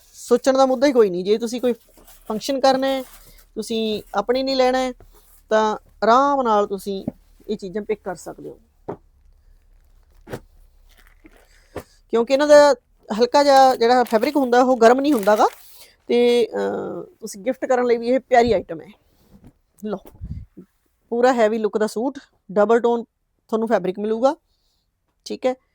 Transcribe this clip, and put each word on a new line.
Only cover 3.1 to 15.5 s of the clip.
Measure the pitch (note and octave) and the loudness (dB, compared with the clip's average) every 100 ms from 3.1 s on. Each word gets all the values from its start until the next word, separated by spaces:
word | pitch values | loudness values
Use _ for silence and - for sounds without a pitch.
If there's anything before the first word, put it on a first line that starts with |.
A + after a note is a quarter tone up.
| - - - _ | -20 -20 -20 _
ਤੁਸੀਂ | - G#3+ A3+ A3 G#3 - | -12 -8 -4 -4 -6 -8
ਆਪਣੇ | G3 G#3 B3+ | -6 -4 -4
ਨਹੀਂ | C4+ C4 | -2 0
ਲੈਣਾ | B3+ B3+ | 0 0
ਹੈ, | B3+ B3 - _ _ _ - | -4 -8 -18 _ _ _ -4
ਤਾਂ | A3 G#3+ G#3+ _ - | 0 0 -4 _ -4
ਆਰਾਮ | A3+ A#3+ C#4+ C#4 | 2 4 2 0
ਨਾਲ | B3 G#3 G#3 | 0 0 0
ਤੁਸੀਂ | G3 G3+ G3 - - _ _ - | -6 -10 -10 -10 -14 _ _ -12
ਇਹ | G#3 | -12
ਚੀਜ਼ਾਂ | F#3+ G#3 | -10 -10
ਪਿਕ | G#3 G#3+ | -8 -8
ਕਰ | G3+ | -10
ਸਕਦੇ | E3 E3+ - D3 | -12 -14 -16 -18
ਹੋ, | - _ _ - - _ _ _ _ _ _ _ _ _ _ _ _ - - _ _ _ _ _ _ _ _ - _ _ _ _ - - _ _ | -20 _ _ -16 -16 _ _ _ _ _ _ _ _ _ _ _ _ -16 -16 _ _ _ _ _ _ _ _ -20 _ _ _ _ -18 -18 _ _
ਕਿਉਂਕਿ | A3+ A#3 | -4 0
ਇਹਨਾਂ | C4+ D4 | 0 6
ਦਾ | D4 D4 B3+ _ _ - G#3+ | 6 6 4 _ _ -8 -2
ਹਲਕਾ | A#3+ D4 | 0 2
ਜਿਹਾ | C#4+ C4+ C4 B3+ | 4 6 4 4
ਜਿਹੜਾ | A#3 B3+ | 2 2
ਫੈਬਰਿਕ | A#3+ A3 B3+ D4 | 2 0 0 0
ਹੁੰਦਾ | B3+ B3 | 2 2
ਉਹ | B3+ B3+ | 2 4
ਗਰਮ | A3+ B3+ | 4 4
ਨਹੀਂ | C#4 | 2
ਹੁੰਦਾ | B3+ G3 G#3+ | 0 2 2
ਗਾ, | F#4 | 2